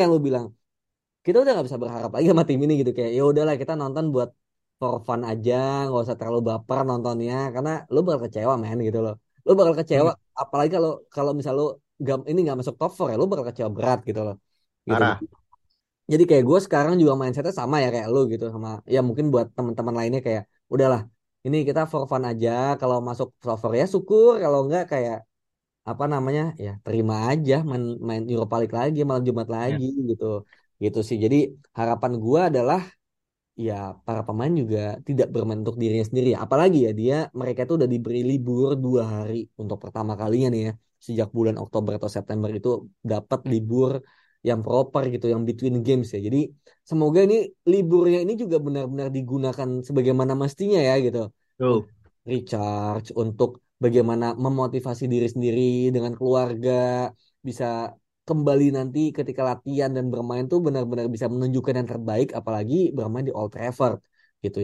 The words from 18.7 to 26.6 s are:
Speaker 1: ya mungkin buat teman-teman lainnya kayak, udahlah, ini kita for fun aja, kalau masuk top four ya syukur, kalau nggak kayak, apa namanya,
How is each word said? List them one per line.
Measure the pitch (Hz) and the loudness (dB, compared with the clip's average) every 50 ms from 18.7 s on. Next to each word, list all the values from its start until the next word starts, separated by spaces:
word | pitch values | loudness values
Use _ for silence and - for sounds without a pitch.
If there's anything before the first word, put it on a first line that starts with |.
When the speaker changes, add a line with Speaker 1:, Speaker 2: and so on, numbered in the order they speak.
| 110 107 - - 123 | -10 -12 -4 0 0
Speaker 1:
ya | 131 127 123 | 2 2 0
mungkin | 113 135 151 151 135 | 0 0 0 2 2
buat | 120 113 117 - | 2 0 0 -4
teman-teman | - 127 117 117 117 117 120 117 117 | -6 -6 -4 -4 -4 -4 -4 -4 -2
lainnya | 117 117 123 135 123 | -2 -2 -2 -2 -2
kayak, | 120 110 107 98 - _ _ _ _ 127 | -2 -4 -4 -4 -10 _ _ _ _ 0
udahlah, | 131 135 131 127 113 110 - _ _ _ _ _ _ _ | 2 4 4 2 2 -2 -8 _ _ _ _ _ _ _
ini | 131 143 156 147 135 | -2 -2 0 0 0
kita | 139 160 156 160 | 0 0 -2 -2
for | - 151 135 131 | -2 -6 -4 -2
fun | 139 131 131 120 | -2 -4 -2 -4
aja, | 117 113 113 117 117 123 131 139 143 123 | -4 -2 0 0 0 0 0 -2 -2 0
kalau | 135 127 123 123 120 120 | 0 0 0 0 -2 -4
masuk | 120 113 127 - _ _ _ | -6 -6 -6 -8 _ _ _
top | 120 113 110 113 | -6 -6 -4 -2
four | 113 110 120 | 0 2 2
ya | 151 190 190 | 0 2 0
syukur, | 190 - - 202 214 220 240 233 220 185 | -2 0 2 6 6 8 8 6 4 2
kalau | 151 143 139 135 | 2 2 2 2
nggak | 139 156 180 170 - 156 | 0 0 -2 -2 -2 -2
kayak, | 135 123 117 113 107 - _ _ _ _ _ _ _ _ _ _ _ _ 107 | -2 -2 -2 -4 -8 -10 _ _ _ _ _ _ _ _ _ _ _ _ -10
apa | 117 - 139 147 151 | -6 -4 -2 -2 -2
namanya, | 139 131 135 139 151 156 165 160 - | -2 -2 -2 -2 -2 -2 -4 -6 -8